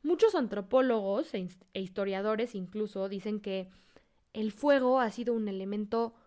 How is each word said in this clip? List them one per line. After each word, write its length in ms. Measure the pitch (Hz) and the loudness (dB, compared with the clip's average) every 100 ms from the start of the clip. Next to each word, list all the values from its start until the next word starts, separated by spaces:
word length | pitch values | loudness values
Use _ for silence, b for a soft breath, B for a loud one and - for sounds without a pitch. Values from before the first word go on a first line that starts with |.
Muchos 320 | 294 349 440 | 0 4 4
antropólogos 1000 | 381 233 208 190 254 262 226 196 202 320 | 4 -2 -4 2 4 4 2 2 -2 -2
e 60 | 202 | -6
his-, 180 | 180 - _ | -6 -10 _
e 60 | 190 | -8
historiadores 720 | 185 185 196 190 208 214 233 | -6 -4 -2 -2 0 0 -2
incluso 540 | 208 180 208 214 202 190 | -6 -8 -6 -6 -4 -4
dicen 320 | 196 214 208 | -4 -6 -6
que 280 | 208 190 185 b b b b b _ | -4 -6 -6 b b b b b _
el 200 | 214 220 | -6 -6
fuego 480 | - 294 277 254 262 | 0 4 4 6 4
ha 100 | 233 | 2
sido 240 | 220 240 | -2 -2
un 140 | 233 208 | -2 -2
elemento 680 | 190 190 208 208 226 233 b | -4 -4 -6 -2 -2 -2 b